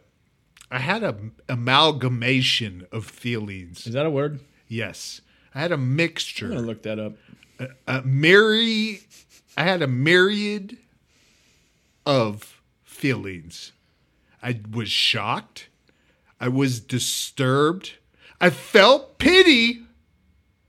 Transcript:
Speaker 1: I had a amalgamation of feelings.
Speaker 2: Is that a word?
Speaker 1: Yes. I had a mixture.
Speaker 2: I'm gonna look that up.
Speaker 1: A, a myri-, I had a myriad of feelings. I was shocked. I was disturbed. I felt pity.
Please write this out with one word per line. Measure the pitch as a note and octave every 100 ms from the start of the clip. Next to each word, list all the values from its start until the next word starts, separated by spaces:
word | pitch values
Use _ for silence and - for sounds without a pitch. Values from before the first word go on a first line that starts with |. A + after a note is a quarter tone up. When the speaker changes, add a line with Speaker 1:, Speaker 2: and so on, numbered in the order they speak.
| _ _ _ _ _ _ -
Speaker 1:
I | B2+
had | C#3 G#3+
a | F#3+ G#2 A2+ - -
amalgamation | B2 A#2+ C3+ D#3 C#3+ B2+ B2 A#2+ C3 B2+ - A2 F2+ F#2
of | A2 G#2
feelings. | - B2 A#2 G#2 F#2+ F2 F2+ A#2
Speaker 2:
Is |
that | B2 D#3+
a |
word? | C#3 D3 C#3+ - _ _
Speaker 1:
Yes. | A#2 G2+ - - - _ _ _
I | C3
had | E3+
a | D3+
mixture. | B2+ C#3+ E3 - - - -
Speaker 2:
I'm |
gonna | D#3+ A2+
look | A2
that | G#2+ G#2+
up. | G#2+ G#2+ _ - _ -
Speaker 1:
A, | C3 - -
a | C3
myri-, | C3 C3+ D#3+ G3+ A3 A3 A3+ A3 A3 G3 _ - _ _ _ -
I |
had | E3 F3+
a | C#3
myriad | B2 D3 F3+ F#3+ G#3 G#3 G#3 G3 B3 _ _ _ _ _ _ _ _ _ _ _ _ D3
of | C3+ A2 G#2 - _ _ _
feelings. | _ - C#3+ A2 G2 F2 D#2+ - - _ _ _ _ _ _ _
I | A#2+ A#2 G#2+
was | A2+ G#2
shocked. | - - A2 G#2 D#3+ - - - _ _ _ _ _ _ _
I | B2
was | C3 C#3 A#2
disturbed. | - B2 - - - - C3 C#3 D3+ F#3 - - _ _ - _
I | F3+
felt | - - G#3 G#3 C#4+ - -
pity. | C#4+ F#4 F4+ B3 A#3 A#3+ - _ _ _ _ _ _ _